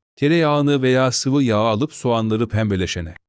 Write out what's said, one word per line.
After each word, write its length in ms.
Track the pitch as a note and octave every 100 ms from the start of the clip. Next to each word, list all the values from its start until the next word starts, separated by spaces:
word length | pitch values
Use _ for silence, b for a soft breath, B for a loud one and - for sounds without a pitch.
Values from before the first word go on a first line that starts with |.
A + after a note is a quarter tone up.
| _ _
tereyağını 680 | C#3+ E3+ D#3 D3 C#3+ C#3+
veya 300 | B2+ B2+ C3
sıvı 300 | A#2+ C#3 C#3
yağ 140 | C3 G#2
alıp 360 | A2+ G#2+ A#2+
soğanları 560 | - B2+ A2+ A2 A2 A2+
pembeleşene 680 | G#2 A2 G2 F2+ - E2 E2